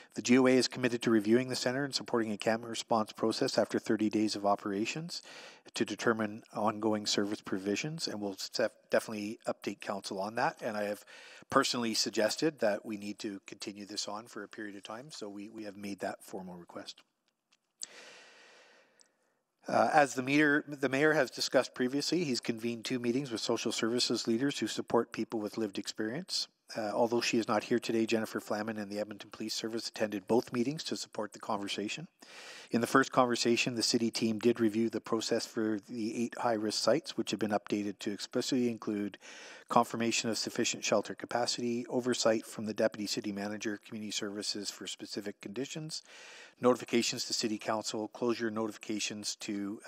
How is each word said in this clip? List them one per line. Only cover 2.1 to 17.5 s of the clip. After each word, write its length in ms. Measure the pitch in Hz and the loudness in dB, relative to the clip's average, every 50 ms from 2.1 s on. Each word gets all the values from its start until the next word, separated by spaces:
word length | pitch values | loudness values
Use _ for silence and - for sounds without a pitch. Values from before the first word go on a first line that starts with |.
| - 120 110 113 | 0 0 0 0
a 40 | 104 | -2
encampment 360 | 98 - 113 110 113 120 117 | -2 0 0 0 0 -2 -6
response 420 | 113 - - - 120 110 107 - | -6 -8 -2 2 2 2 2 0
process 460 | - - - 110 110 - 143 123 - - | -2 -2 0 0 2 0 0 2 2 2
after 200 | 107 - - 110 | 2 2 2 -2
thirty 320 | - - 117 101 107 104 | 2 2 2 2 2 2
days 280 | 101 107 107 104 - 104 | 2 2 2 2 0 0
of 80 | 101 | 2
operations 760 | 101 101 - - 107 98 98 110 - - 160 165 175 - - - - - - - - - - _ - - | 2 2 2 2 -2 -2 0 -2 -2 -2 -6 -6 -8 -10 -10 -12 -14 -18 -18 -18 -18 -20 -20 _ -10 -2
to 100 | - 117 | -2 -2
determine 600 | 104 107 - - 123 113 110 110 104 104 117 - _ - | -2 -2 0 2 2 2 2 0 -2 -4 -8 -14 _ -6
ongoing 520 | - 107 110 107 107 107 110 107 107 104 | -2 0 0 0 2 0 0 0 2 0
service 360 | - - - 104 101 107 - | 0 2 2 2 0 -2 -6
provisions, 640 | - - 107 95 95 101 101 - - 151 160 165 - - | -4 -4 -4 -2 0 0 0 0 -2 -4 -6 -6 -6 -6
and 140 | 110 104 | -6 -4
we'll 160 | 101 101 98 - - - - | -6 -6 -6 -6 -10 -6 -2
def-, 180 | - 113 104 - _ _ _ | -2 -2 -2 -2 _ _ _
definitely 480 | - 110 - - 113 104 104 104 117 - - - | 0 0 2 0 -4 -6 -6 -6 -6 -6 -6 -6
update 340 | 113 - - 113 101 - | -6 -4 -6 -6 -6 -6
council 400 | - - 104 98 - - 110 95 | -6 -8 -6 -6 -6 -6 -6 -4
on 140 | 95 107 113 | -4 -4 -2
that. 260 | 120 131 160 - - | 0 -2 -2 -2 -4
And 160 | 160 127 107 104 | -6 -4 -4 -2
I 60 | 104 | -2
have 200 | 104 104 - - - - - - - - - - _ | -2 -4 -6 -8 -16 -20 -20 -20 -20 -20 -20 -14 _
personally 440 | - 135 131 - - 123 120 113 107 | 4 4 4 4 2 0 0 0 0
suggested 680 | - - 117 104 113 107 110 - - 151 160 156 135 | 0 -2 0 2 2 2 2 2 2 0 0 0 2
that 260 | 117 107 101 - - | 2 2 2 0 -4
we 100 | 120 107 | -6 -8
need 240 | 101 101 101 101 - | -6 -6 -8 -8 -8
to 220 | - 110 98 98 - | -8 -8 -8 -8 -12
continue 400 | - - 101 - 110 98 104 101 | -16 -16 -12 -12 -12 -10 -12 -12
this 220 | 95 104 98 - - | -10 -8 -8 -6 -6
on 200 | 101 104 117 117 | -8 -10 -10 -12
for 160 | - 113 101 | -12 -12 -12
a 60 | 95 | -12
period 280 | - - 107 104 98 101 | -10 -12 -10 -10 -12 -14
of 60 | - | -14
time, 280 | - 110 113 135 156 | -14 -14 -14 -14 -16
so 160 | 151 - 110 101 | -14 -12 -12 -12
we, 220 | 98 101 101 110 | -10 -12 -12 -12
we 160 | 113 110 107 | -12 -12 -12
have 100 | 104 95 | -12 -12
made 240 | 101 101 101 98 90 | -10 -10 -10 -8 -6
that 240 | - 95 95 - - | -6 -8 -8 -8 -12
formal 320 | - - 98 92 92 90 | -12 -12 -10 -10 -10 -12
request. 460 | 87 87 - - 101 95 - - - _ _ _ _ _ _ _ _ _ _ | -14 -16 -16 -16 -14 -14 -14 -16 -18 _ _ _ _ _ _ _ _ _ _